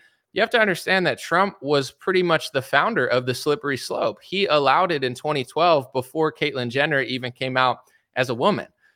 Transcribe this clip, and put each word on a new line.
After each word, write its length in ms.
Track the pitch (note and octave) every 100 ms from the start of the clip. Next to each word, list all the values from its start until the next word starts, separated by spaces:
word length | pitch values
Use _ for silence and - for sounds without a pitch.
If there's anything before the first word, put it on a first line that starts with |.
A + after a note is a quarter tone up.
| _ _ _
you 80 | -
have 80 | E4+
to 100 | A#3
understand 480 | G#3+ E3+ - F#3+ E3+
that 100 | A#2
Trump 380 | - E3+ G3 -
was 300 | C#3 C#3+ C3
pretty 300 | - - F#3
much 300 | F3 D#3+ -
the 100 | C#3
founder 460 | B2 C#3+ F#3+ G#3 B2+
of 180 | B2 B2+
the 80 |
slippery 440 | B2 D3+ D3 C#3+ B2+
slope. 400 | - - C#3+ G2+
He 260 | - F#3 G3
allowed 440 | D3+ C3+ D3 F3+
it 100 | D3+
in 140 | C3 A#2+
twenty 300 | D3+ D3+ B2
twelve 440 | D3+ F3 D#3 B2+
before 360 | C3 B2 D#3+ D#3
Caitlyn 400 | D#3 D3+ C3 A#2+
Jenner 300 | C3 D3+ C#3
even 320 | A#2+ B2+ B2
came 240 | - C3 B2+
out 220 | B2+ A#2 _ _ _ -
as 120 | B2+
a 60 | A#2
woman. 320 | F3+ D3 - _ _